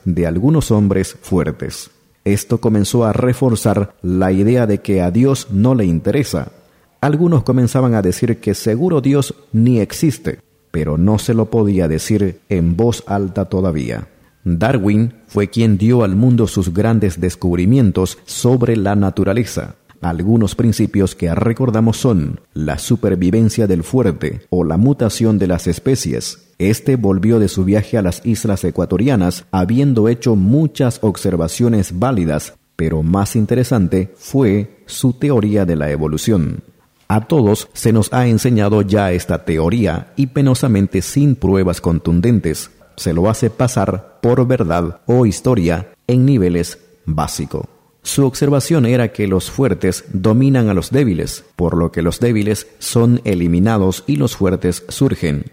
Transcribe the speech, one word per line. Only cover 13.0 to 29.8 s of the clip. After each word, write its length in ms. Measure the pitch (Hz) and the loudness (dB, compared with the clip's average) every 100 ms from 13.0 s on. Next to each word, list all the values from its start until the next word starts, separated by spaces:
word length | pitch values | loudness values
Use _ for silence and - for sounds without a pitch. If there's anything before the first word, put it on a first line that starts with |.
| - | -4
alta 380 | 101 98 92 | -4 -4 -4
todavía. 640 | 95 95 92 78 60 57 - _ _ _ | -4 -2 -2 -2 -4 -8 -10 _ _ _
Darwin 720 | 95 85 110 131 98 104 117 - _ | -4 0 0 0 2 2 0 -4 _
fue 220 | - 101 | -4 -2
quien 300 | - 113 98 | 0 2 2
dio 240 | 110 123 | 4 2
al 140 | 104 95 | 2 2
mundo 320 | 127 120 107 | 2 4 2
sus 260 | - 90 | 0 -2
grandes 460 | 85 107 113 101 85 | 0 0 2 0 0
descubrimientos 1000 | 90 - 92 87 92 135 110 90 92 - | -4 -2 -2 0 2 4 4 2 -2 -4
sobre 520 | - - 123 127 120 113 | -14 -4 0 2 2 0
la 200 | 98 104 | 0 0
naturaleza. 800 | 98 - 95 104 113 - - - _ - | 0 0 0 0 -2 -6 -10 -14 _ -10
Algunos 540 | 87 82 92 117 101 | -6 -2 2 2 2
principios 600 | - 117 104 104 104 95 | 0 0 2 0 0 -2
que 180 | - 85 | -2 -2
recordamos 640 | 85 113 117 131 107 113 110 | 0 -2 0 0 2 0 0
son 440 | 135 98 73 - - | 0 0 -2 -6 -12
la 260 | - 76 73 | -8 -6 -6
supervivencia 880 | - 120 104 90 90 107 113 - 104 | -2 -2 0 0 2 2 2 0 0
del 160 | 90 | 0
fuerte 600 | 82 131 101 78 76 - - | 0 0 0 -2 -6 -8 -4
o 160 | 90 | -2
la 120 | 82 82 | 0 2
mutación 600 | 120 143 113 - 113 107 | 2 2 -2 0 0 2
de 100 | 95 | 0
las 180 | 87 - | -2 -2
especies. 840 | 82 - 135 85 58 - - _ _ | -4 -2 -2 -2 -6 -8 -14 _ _
Este 380 | 92 - - 131 | -2 0 0 0
volvió 420 | 101 95 104 117 | 0 0 2 2
de 100 | 101 | 2
su 160 | - | 0
viaje 340 | 92 104 101 117 | 0 0 0 -2
a 40 | |
las 220 | 92 87 | -2 -2
islas 400 | 120 107 113 98 | -4 -2 -2 -2
ecuatorianas 800 | 92 - 87 92 123 127 90 87 - | -2 -4 -2 0 2 2 0 -2 -4
habiendo 580 | 92 90 120 | -2 0 2